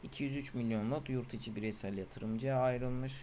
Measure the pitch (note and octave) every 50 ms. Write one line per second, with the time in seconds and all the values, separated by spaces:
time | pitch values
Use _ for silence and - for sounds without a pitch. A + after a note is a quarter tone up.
0 | - - - - C#3 C#3 C3+ C#3 C#3 - - B2+ A#2+ A#2 A2+ G#2+ G#2 A2+ C3+ D3+
1 | C#3+ - C3 B2+ A#2 A#2 - A2 - - G#2+ G#2+ G#2 A2 G#2 - - G2 G2+ F#2+
2 | F#2+ - - - - A2 A2 A2+ B2 C3+ C3+ B2+ B2+ C3 B2 B2 B2 B2+ B2 B2
3 | C3 C3+ C3+ -